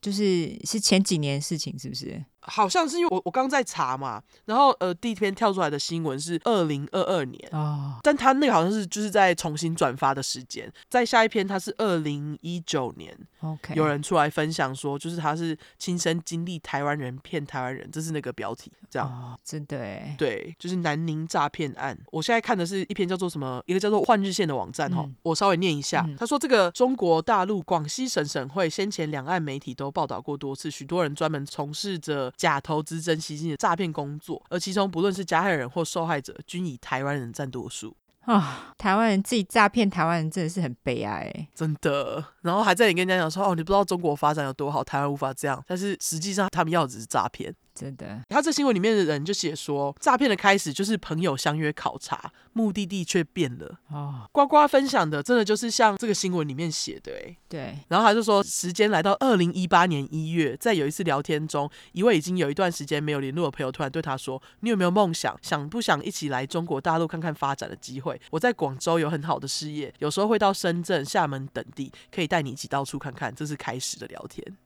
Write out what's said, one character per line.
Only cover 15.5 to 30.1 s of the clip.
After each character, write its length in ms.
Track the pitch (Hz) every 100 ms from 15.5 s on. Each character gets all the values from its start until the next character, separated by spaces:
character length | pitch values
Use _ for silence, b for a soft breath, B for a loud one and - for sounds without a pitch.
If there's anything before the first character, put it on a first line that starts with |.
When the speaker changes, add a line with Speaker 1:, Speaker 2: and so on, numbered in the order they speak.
| 156 B B
Speaker 2:
亲 200 | - 180
身 220 | 170 165
经 200 | - 170
历 140 | 170 175
台 260 | - 139
湾 140 | 143 147
人 180 | 131 127
骗 260 | - 165
台 180 | 143 139
湾 120 | 127
人， 140 | 131 -
这 120 | 156
是 100 | 160
那 80 | 151
个 120 | 135
标 220 | 123 104
题， 160 | 113 - _ -
这 80 | 135
样。 100 | 131
Speaker 1:
哦， 300 | 123 123 120
真 220 | - 156 147
的 120 | 143
耶。 360 | 110 98 - 143
Speaker 2:
对， 360 | 151 104 - 160
就 100 | 175
是 80 | 180
南 300 | 170 147 165
宁 200 | 156 160
诈 220 | 180 147
骗 240 | - 151
案。 260 | - 139 120 -
我 100 | 160
现 100 | 156
在 80 | 233
看 160 | - 220
的 100 | 170
是 140 | 196
一 140 | 185
篇 140 | 202 180
叫 80 | 185
做 120 | 180
什 120 | 160
么， 220 | 135 127 -
一 60 |
个 80 | 185
叫 80 | 208
做 140 | 208
“换 200 | - 220
日 100 | 196
线” 140 | 180 175
的 80 |
网 160 | 135 92
站 200 | - 143
吼， 120 | 135
Speaker 1:
嗯。 100 | 139 131
Speaker 2:
我 120 | -
稍 140 | 160 202
微 80 | 175
念 180 | 185
一 60 | 147
下。 240 | 139 156 160
Speaker 1:
嗯。 80 | 139
Speaker 2:
他 100 | 233
说 120 | 294
这 80 | 277
个 240 | 247 180
中 220 | - 247
国 260 | 262 180 160
大 220 | 160 214
陆 180 | 185 208
广 260 | 160 175 151
西 180 | - 254
省 180 | -
省 220 | 147 147 135
会 180 | 156 170
先 220 | - 202
前 200 | 202 156
两 140 | 151
岸 160 | 131 180
媒 180 | 151 139
体 160 | -
都 160 | 123 139
报 160 | 147
道 140 | 151